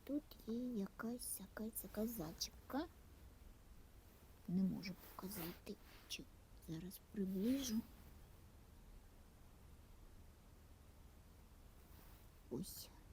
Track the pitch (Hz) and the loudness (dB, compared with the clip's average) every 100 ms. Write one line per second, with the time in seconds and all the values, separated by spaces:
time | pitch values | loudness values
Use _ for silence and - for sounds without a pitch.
0 | - 294 - - - 233 247 233 196 - | 2 2 2 -4 2 4 4 4 2 2
1 | 226 247 - - 190 - 220 - 180 - | 2 2 2 0 -2 -2 0 0 0 4
2 | 226 226 160 - - - - 262 339 - | 4 4 0 2 0 -2 2 4 4 0
3 | - - - - - - - - - - | -14 -12 -12 -12 -12 -12 -12 -12 -12 -12
4 | - - - - - 180 190 147 - 180 | -14 -14 -14 -6 6 8 10 8 2 -2
5 | - - 185 196 170 180 - 202 - - | -6 -6 -2 0 0 -2 -4 -6 -8 -12
6 | - - - - - - - 160 180 - | -4 -4 -4 -10 -12 -8 -2 -2 -2 -6
7 | - 208 190 190 220 269 254 220 - - | -2 4 6 8 8 8 8 4 4 -2
8 | - - - - - - - - - - | -12 -12 -12 -12 -14 -14 -14 -12 -12 -12
9 | - - - - - - - - - - | -12 -14 -14 -14 -14 -14 -12 -12 -12 -12
10 | - - - - - - - - - - | -12 -12 -12 -14 -14 -14 -14 -14 -14 -12
11 | - - - - - - - - - - | -12 -12 -14 -14 -12 -12 -12 -12 -12 -12
12 | - - - - - 120 190 - - - | -10 -12 -12 -12 0 2 2 -2 -6 -10
13 | - | -12